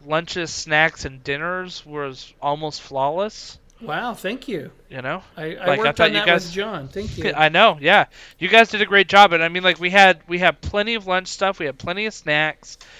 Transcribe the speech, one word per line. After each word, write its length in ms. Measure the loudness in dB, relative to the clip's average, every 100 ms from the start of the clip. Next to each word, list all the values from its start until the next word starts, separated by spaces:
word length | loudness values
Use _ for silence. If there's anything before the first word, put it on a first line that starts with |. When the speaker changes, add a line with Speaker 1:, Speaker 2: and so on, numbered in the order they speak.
| -6
Speaker 1:
lunches, 460 | -4 -4 -8 -8
snacks, 540 | -8 -2 2 0 -2 -14
and 180 | -10
dinners 640 | -8 -6 -6 -8 -10 -16 -14
was 480 | -10 -10 -12 -20 _
almost 400 | -4 -4 -6 -10
flawless. 800 | -8 -4 -2 -2 -6 -8 -20 -20 _ _
Speaker 2:
Wow, 320 | -10 -8 -6
thank 360 | -8 -8 -8 -8
you. 220 | -10 -10 -18 _
Speaker 1:
You 120 | -10
know? 220 | -8 -8 -12 -12
Speaker 2:
I, 60 |
I 40 | -12
Speaker 1:
Like, 120 | -6
I 180 | -2 0
Speaker 2:
worked 200 | 0 2
Speaker 1:
thought 100 | 0
Speaker 2:
on 60 |
Speaker 1:
you 60 | 2
Speaker 2:
that 60 | 2
Speaker 1:
guys 180 | 0 -2
Speaker 2:
with 80 |
John. 360 | -8 -8 -8 -10
Thank 280 | -10 -10 -6
you. 140 | -4
Speaker 1:
<laughs> 40 | 2
I 100 | 2
know, 300 | 4 4 2
yeah. 260 | 4 4 2 -4 -20 -10
You 100 | 4
guys 200 | 4 6
did 100 | 2
a 40 | 2
great 220 | 2 6
job. 240 | 8 8
And, 100 | 6
I 60 | 0
mean, 160 | 0
like, 160 | 0 0
we 100 | 2
had, 320 | 6 6 4 -2
we 100 | 0
had 200 | 0 0
plenty 360 | -4 -4 -2 -4
of 120 | -4
lunch 220 | -4 -4
stuff. 300 | -4 -2 -2
We 60 | -6
had 120 | -8
plenty 300 | -8 -6 -8
of 60 |
snacks. 640 | -8 -4 -2 -2 -6 -16 -20 -20